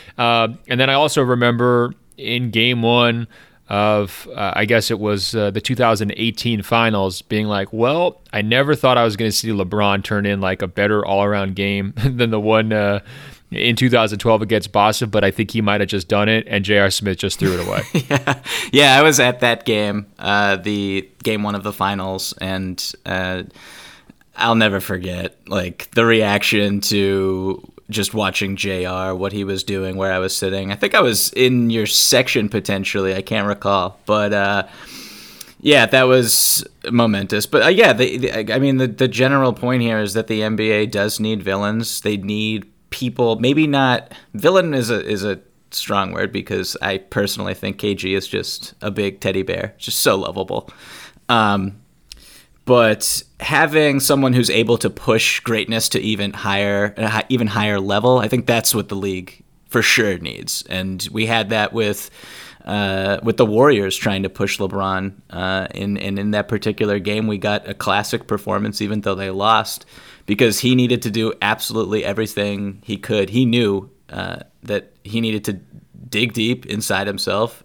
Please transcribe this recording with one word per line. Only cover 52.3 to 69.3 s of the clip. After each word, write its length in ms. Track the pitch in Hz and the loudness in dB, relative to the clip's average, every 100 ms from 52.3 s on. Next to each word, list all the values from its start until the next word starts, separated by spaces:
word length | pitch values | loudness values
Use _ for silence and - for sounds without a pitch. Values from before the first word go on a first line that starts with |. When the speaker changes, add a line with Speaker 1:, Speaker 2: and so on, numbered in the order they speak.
| - _ _ - | -20 _ _ 2
Speaker 2:
but 580 | 123 110 107 - - - - | 6 6 2 -2 -4 -8 -10
having 580 | - 147 151 156 151 139 | -2 2 4 4 4 4
someone 340 | - 139 131 | 2 4 4
who's 160 | 123 113 | 4 4
able 300 | 110 110 117 | 2 2 2
to 100 | 101 | 0
push 520 | - - 110 - - | -2 0 2 2 -2
greatness 480 | - 113 107 113 - | -2 -2 -2 -2 -2
to 100 | - | -2
even 320 | 107 107 101 | -2 -2 -4
higher, 640 | 104 104 98 101 101 104 101 | -4 -4 0 0 0 -2 -2
a 120 | 110 | -2
hi-, 160 | 110 - | -2 0
even 200 | 131 110 | 0 0
higher 320 | 104 107 101 | 0 0 0
level, 380 | 98 101 120 127 | 0 2 4 4
I 100 | 110 | 2
think 180 | 127 - | 0 0
that's 280 | 117 - | 0 0
what 140 | 110 95 | -2 -4
the 60 | |
league 480 | 98 98 92 92 - _ _ - | -6 -4 -6 -10 -18 _ _ -4
for 140 | 123 | 0
sure 340 | 107 - 107 90 | 2 2 2 -2
needs. 440 | 73 52 - - - | -6 -10 -8 -8 -6
And 360 | 92 95 95 - | -6 -6 -6 -6
we 140 | 110 110 | -4 0
had 240 | 113 104 | 0 0
that 220 | 110 107 | 0 0
with, 380 | 113 107 107 - - - - - - | 0 -2 -2 -8 -18 -20 -20 -20 -18
uh, 540 | - 101 101 95 98 98 | -8 -4 -2 -2 -2 -2
with 120 | 113 - | 0 2
the 80 | |
Warriors 520 | 113 107 139 117 98 - | 2 4 4 4 0 -2
trying 260 | 110 98 | -2 -2
to 80 | 95 | -4
push 280 | - 101 - | -4 -4 -2
LeBron, 540 | 98 95 95 95 98 - _ | -4 -2 -2 -2 -4 -10 _
uh, 360 | 90 92 95 95 | -8 -4 -4 -4
in, 240 | - 101 101 | -6 -6 -4
and 200 | 98 98 | -4 -4
in 120 | 104 | -2
that 180 | 104 104 | -2 -2
particular 520 | 107 110 104 107 101 | -2 -2 -2 0 -2
game, 260 | 101 104 110 | -2 -2 -2
we 100 | 104 | -2
got 320 | 104 104 - | -2 -4 -6
a 60 | |
classic 540 | 101 110 98 107 117 - | -6 -2 0 0 -4 -4
performance, 520 | 104 - 101 107 101 | -6 -2 -4 -4 -4
even 200 | 104 107 | -4 -4
though 140 | 101 95 | -4 -4
they 140 | 98 | -4